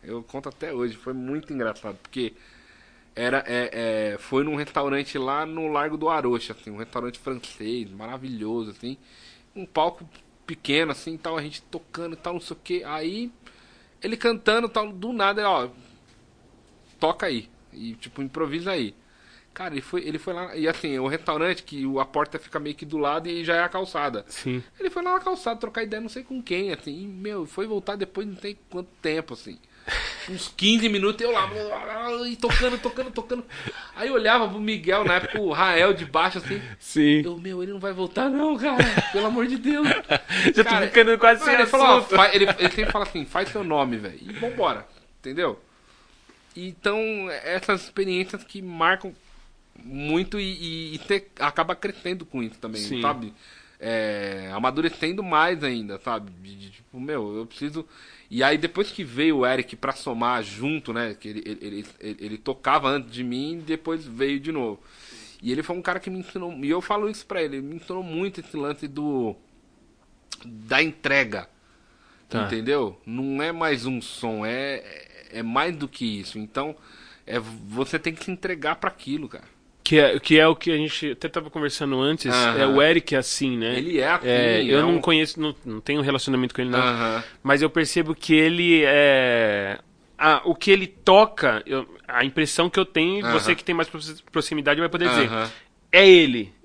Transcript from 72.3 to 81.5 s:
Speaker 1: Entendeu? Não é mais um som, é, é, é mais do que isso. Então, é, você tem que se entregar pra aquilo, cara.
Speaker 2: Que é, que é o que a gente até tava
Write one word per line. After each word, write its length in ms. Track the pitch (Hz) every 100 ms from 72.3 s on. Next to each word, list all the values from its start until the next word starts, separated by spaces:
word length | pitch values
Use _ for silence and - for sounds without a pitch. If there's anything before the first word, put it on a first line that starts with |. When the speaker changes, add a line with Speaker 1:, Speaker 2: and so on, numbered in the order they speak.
| 113 101
Speaker 1:
Entendeu? 520 | 113 113 143 110 90
Não 380 | - 120 135 135
é 100 | 156
mais 340 | 165 160 139 123
um 140 | 127
som, 460 | - - 120 107 110
é, 300 | 123 139 135
é, 640 | - 78 - - - -
é 40 |
mais 340 | - 135 165 160
do 100 | 139
que 180 | - 117 104
isso. 180 | 92 107
Então, 360 | 107 131 147 151 - - - - -
é, 120 | 120
você 600 | 110 113 101 113 135 160
tem 160 | 165
que 100 | 160
se 60 | -
entregar 460 | 185 185 170 151 160
pra 120 | 190
aquilo, 400 | - - 147 131
cara. 240 | - - _ _ _
Speaker 2:
Que 160 | - 156
é, 180 | 143 -
que 200 | - 156
é 80 | 160
o 80 | 165
que 140 | 175
a 40 | 156
gente 320 | 151 - 151
até 160 | 120 -
tava 220 | 170 151